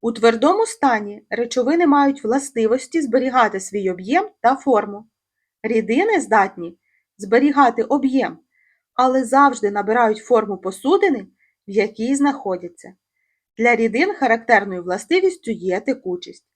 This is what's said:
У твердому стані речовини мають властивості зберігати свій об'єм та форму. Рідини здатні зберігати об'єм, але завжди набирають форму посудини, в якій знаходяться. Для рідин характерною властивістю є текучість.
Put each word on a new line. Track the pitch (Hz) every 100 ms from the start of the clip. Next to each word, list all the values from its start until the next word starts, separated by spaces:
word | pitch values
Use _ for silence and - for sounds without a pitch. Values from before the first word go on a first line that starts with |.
У | 226
твердому | 233 226 226 277 381 453
стані | - 277 226 208 208 _
речовини | - 233 254 240 330 339
мають | 285 277 277
властивості | 214 262 277 - 220 247 - 330
зберігати | 285 240 254 247 220 196
свій | 190 202 190
об'єм | 180 185 302 415 _
та | 233 269
форму. | - 226 208 202 220 _ _ _ _ _
Рідини | 220 226 214 240 415 403
здатні | 220 214 196 - 170 170 _ _ _ _
зберігати | 196 226 285 277 262 233
об'єм, | 220 285 269 262 220 - _ _ _ _ _
але | - 254 262
завжди | 240 269 277 240 202
набирають | 202 202 226 226 220
форму | - 240 214 190
посудини, | 185 190 262 370 392 262 190 _ _ _ -
в |
якій | 202 214 220 226 277
знаходяться. | 285 277 - 180 175 _ - 185 _ _ _ _ _ -
Для | 233 233
рідин | 226 226 359
характерною | 403 262 226 226 220 202 180
властивістю | 175 185 - 349 381 359 -
є | 214 180 180
текучість. | - 262 - 175 - - _